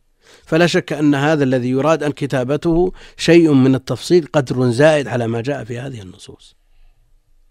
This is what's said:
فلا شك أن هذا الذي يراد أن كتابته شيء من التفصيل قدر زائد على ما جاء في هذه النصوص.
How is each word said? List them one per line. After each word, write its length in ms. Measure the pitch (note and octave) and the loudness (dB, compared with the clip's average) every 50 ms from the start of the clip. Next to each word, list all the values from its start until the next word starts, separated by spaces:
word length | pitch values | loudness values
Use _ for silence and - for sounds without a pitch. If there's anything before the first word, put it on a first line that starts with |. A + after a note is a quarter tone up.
| _ _ _ _ _ _ _ _ _ | _ _ _ _ _ _ _ _ _
فلا 220 | - D#3+ D#3+ F3 | -2 0 2 2
شك 260 | E3+ - F3+ - - D#3 | 2 2 0 -2 -4 -4
أن 220 | C#3+ D#3 D3 C#3+ | 0 2 2 2
هذا 280 | C3+ C#3+ D3+ E3 D3 C#3+ | 2 2 0 2 2 0
الذي 260 | B2+ C3 B2+ A#2+ B2+ | 0 0 0 -2 -2
يراد 340 | B2+ C3 C3+ D#3 D#3+ C#3+ D3 | -2 0 0 0 0 0 -2
أن 80 | D3 | -4
كتابته 800 | C3+ - D3+ C3 D3 C3 B2+ B2 D3 D3 - E3+ D#3+ E3+ - - - - - - _ | -6 -6 -6 -4 -4 -4 -2 -2 -4 -4 -2 -2 0 0 0 -2 -4 -10 -18 -20 _
شيء 340 | - - - E3 E3+ E3 D#3 C#3+ | -4 2 4 6 6 6 6 4
من 220 | C3 B2+ C3+ C3 | 4 4 4 2
التفصيل 520 | B2+ - - C3 - - - E3+ F3+ D3+ - - | 0 -2 -6 -8 -8 -2 0 0 0 0 0 -2
قدر 380 | D3+ C3 - C#3+ B2 B2+ B2 | -2 -2 -2 -2 -2 -2 0
زائد 360 | A#2 A#2+ D3 D#3+ D#3 D3 B2+ | 2 4 4 4 4 2 -2
على 200 | A2 B2 B2 A#2 | -4 -6 -6 -4
ما 140 | A2+ A#2 A#2 | -4 -4 -6
جاء 220 | A2+ C3+ C#3+ C3 A#2 | -6 -6 -8 -8 -10
في 160 | G#2+ B2 A#2+ | -12 -12 -12
هذه 220 | B2 C#3 B2+ A2 | -12 -12 -14 -16
النصوص. 540 | F#2+ F#2 F#2 - - - - - _ _ _ _ _ _ _ _ - _ _ _ _ _ _ _ _ _ _ _ _ _ | -18 -20 -20 -20 -20 -20 -20 -20 _ _ _ _ _ _ _ _ -20 _ _ _ _ _ _ _ _ _ _ _ _ _